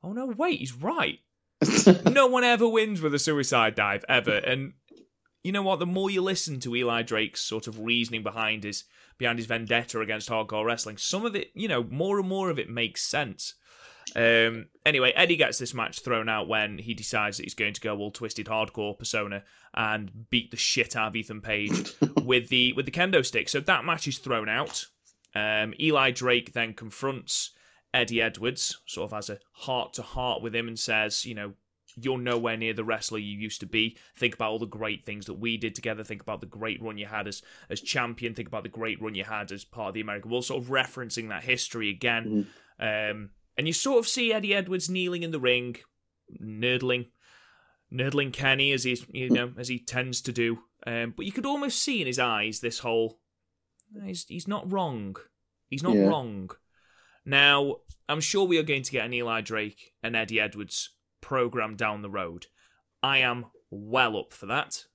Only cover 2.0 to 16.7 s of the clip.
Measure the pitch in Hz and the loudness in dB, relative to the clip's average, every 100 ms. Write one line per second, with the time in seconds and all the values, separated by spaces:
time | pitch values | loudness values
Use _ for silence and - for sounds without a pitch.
2 | 202 262 262 254 247 240 226 226 220 196 | 8 8 6 6 6 6 6 4 2 2
3 | 156 143 151 151 135 127 110 110 104 101 | 0 2 2 2 4 4 4 4 2 0
4 | - 131 117 104 120 131 135 - _ - | 2 2 4 2 2 -2 -4 -12 _ -20
5 | - _ _ _ 180 202 190 185 175 180 | -20 _ _ _ -2 0 2 2 2 2
6 | 196 190 185 185 - 135 127 120 123 117 | 2 2 2 0 -2 -4 -2 0 2 0
7 | 117 110 110 - - 110 113 110 110 120 | 0 0 0 -2 -4 -4 -6 -8 0 2
8 | 117 113 104 107 110 110 104 101 - _ | 2 -2 -6 -2 -2 -2 -4 -8 -10 _
9 | - _ 123 120 113 117 110 117 120 117 | -20 _ -2 -2 -2 -4 2 0 0 -4
10 | 110 107 - 113 107 110 110 117 110 104 | -4 -4 -2 -2 -2 0 0 0 -4 -4
11 | - 190 226 202 - - 208 135 120 131 | -2 -2 -2 -4 -6 -6 -2 0 0 -2
12 | 190 202 185 190 190 147 - 117 117 - | 0 2 0 0 0 -2 -4 -2 -2 -2
13 | - - 135 92 - - _ - - - | -2 -2 -2 -6 -10 -12 _ -20 -20 -18
14 | - - 117 117 113 113 110 _ 151 143 | -8 2 6 8 6 2 -12 _ 2 4
15 | 127 - 180 165 131 120 123 123 113 - | 4 6 4 6 4 2 -4 -4 -4 -6
16 | - 117 110 110 85 110 107 | -2 0 0 -2 0 0 0